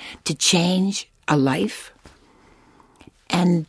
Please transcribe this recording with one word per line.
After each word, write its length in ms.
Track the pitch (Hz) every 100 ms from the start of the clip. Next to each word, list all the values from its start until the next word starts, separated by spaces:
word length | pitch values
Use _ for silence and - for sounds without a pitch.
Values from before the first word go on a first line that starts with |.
| - -
to 100 | -
change 800 | 151 - 180 175 185 196 196 - _ -
a 80 | 147
life. 560 | 135 143 208 - - - - - _ _ _ _ _ _ _ _ - - -
And 360 | 180 175 170